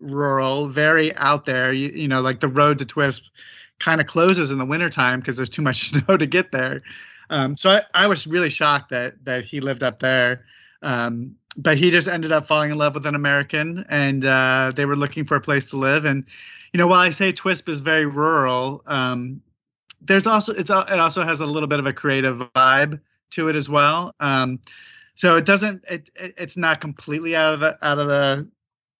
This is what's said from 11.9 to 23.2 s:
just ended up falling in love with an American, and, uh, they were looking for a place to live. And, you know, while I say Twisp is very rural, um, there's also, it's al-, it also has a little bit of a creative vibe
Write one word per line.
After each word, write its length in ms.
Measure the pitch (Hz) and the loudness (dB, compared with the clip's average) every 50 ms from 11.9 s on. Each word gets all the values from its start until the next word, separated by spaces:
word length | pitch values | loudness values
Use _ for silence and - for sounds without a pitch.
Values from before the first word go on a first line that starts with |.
just 160 | 165 175 160 185 | 4 4 2 0
ended 240 | 175 165 160 156 | -2 -2 -2 0
up 140 | 160 151 151 | 0 0 0
falling 240 | - 156 151 151 147 | 0 0 0 0 0
in 60 | 151 151 | 0 0
love 160 | 147 147 139 | 0 0 0
with 120 | 147 135 | -2 -4
an 80 | 151 147 | -4 -4
American, 680 | 143 147 143 143 143 143 - 160 151 156 165 170 185 - - | -2 0 0 0 0 0 -2 -2 -4 -4 -4 -6 -10 -6 -2
and, 360 | 147 143 143 139 139 135 131 | 0 0 0 0 0 0 2
uh, 480 | 135 131 131 131 131 131 131 131 131 131 | 2 4 4 4 2 2 2 0 0 0
they 120 | 147 143 | -2 0
were 100 | 139 143 | 0 0
looking 280 | 143 143 139 - 156 147 | 0 -2 -4 -4 -6 -4
for 120 | - 147 | 0 -2
a 40 | 135 | -2
place 300 | - 151 143 135 - - | 0 0 0 0 -2 -4
to 60 | - | -4
live. 280 | 131 135 135 143 156 151 | -2 0 2 2 2 0
And, 200 | 151 135 139 135 - - - - - - - - - | 0 -2 -2 -4 -10 -16 -20 -20 -20 -20 -20 -12 -4
you 60 | - 175 | 0 2
know, 80 | 175 175 | 4 4
while 100 | 185 180 | 6 4
I 100 | 180 175 | 4 2
say 200 | 151 - 196 185 | 2 0 0 -2
Twisp 380 | - - - 190 180 - - 170 | -2 -2 -2 -4 -4 -4 -4 -6
is 100 | 156 143 | -6 -4
very 280 | 135 160 156 156 151 | -2 0 2 2 0
rural, 760 | 147 139 143 151 160 160 147 135 127 127 127 127 135 143 143 - 151 | 0 0 0 0 2 2 2 2 2 0 -2 -4 -6 -8 -10 -8 -6
um, 520 | 143 131 127 127 127 123 123 127 135 - _ _ _ _ _ _ _ _ _ - - _ | -4 -2 -2 -2 -4 -4 -6 -8 -10 -14 _ _ _ _ _ _ _ _ _ -20 -20 _
there's 260 | - - 196 196 190 | -2 2 2 2 4
also, 260 | 226 220 214 208 226 | 4 2 2 2 0
it's 160 | 214 196 170 208 | -4 -4 -2 0
al-, 120 | 196 190 185 - | 0 0 0 0
it 60 | 196 175 | 2 2
also 240 | 165 165 - 190 | 2 2 0 -2
has 180 | 165 165 160 139 | -2 -2 -2 -2
a 60 | 156 | -4
little 220 | 147 147 156 151 143 | -4 -4 -4 -2 -2
bit 100 | 151 143 | -2 -2
of 80 | 135 | -2
a 60 | 135 | -4
creative 460 | 135 - - 143 135 135 131 131 123 120 127 120 - | -4 -4 -2 0 0 0 0 -2 -2 -4 -8 -2 2
vibe 440 | 131 131 131 131 139 147 147 151 151 _ _ _ _ | 4 4 6 6 4 2 0 -2 -10 _ _ _ _